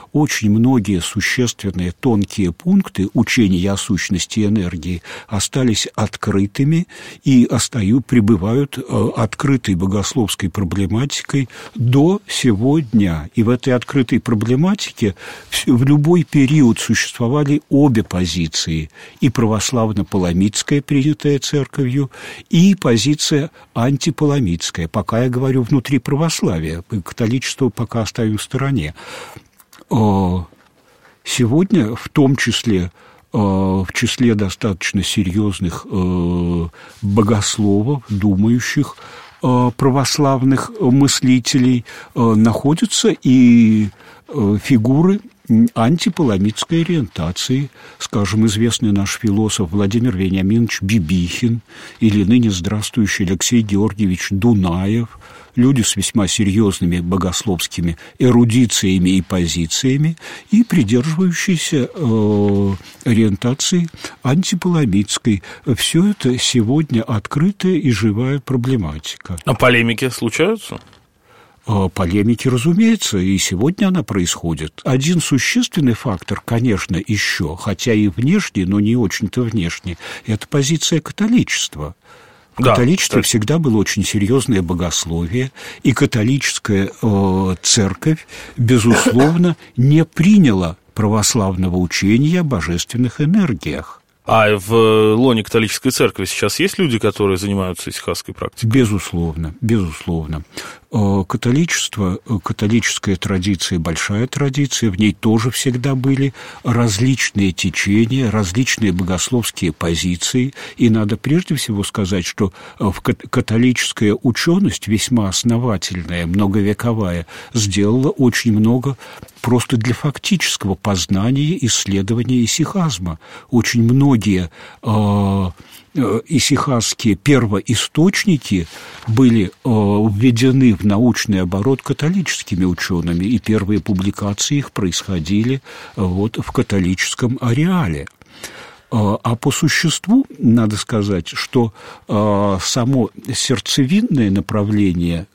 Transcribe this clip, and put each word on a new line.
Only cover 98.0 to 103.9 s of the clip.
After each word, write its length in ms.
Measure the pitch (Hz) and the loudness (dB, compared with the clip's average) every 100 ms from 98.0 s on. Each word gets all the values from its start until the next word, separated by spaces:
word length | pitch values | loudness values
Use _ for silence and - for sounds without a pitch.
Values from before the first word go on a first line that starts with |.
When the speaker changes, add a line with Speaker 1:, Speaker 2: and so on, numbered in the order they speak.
| - 85 - | -6 -8 -8
Speaker 2:
практикой? 340 | - - - 113 | -10 -10 -4 0
Speaker 1:
Безусловно, 880 | 135 117 101 - 87 85 80 78 80 | 2 2 0 -4 -4 -4 -4 -8 -6
безусловно. 800 | 110 113 87 78 - 82 76 78 - - - - - | 0 0 0 -6 -6 -6 -4 -10 -10 -16 -18 -20 -6
Э, 320 | 110 101 98 - | -2 0 0 -2
католичество, 880 | - 120 135 170 - - - 92 95 - | -2 0 0 0 -2 -6 -4 -4 -4 -4
э, 140 | 104 | -6
католическая 760 | - 110 104 117 - - - 92 | -4 -4 0 0 0 -4 -4 -4
традиция, 640 | - 95 92 92 - 92 | -2 -2 -2 -2 -2 -4
большая 480 | 80 | -4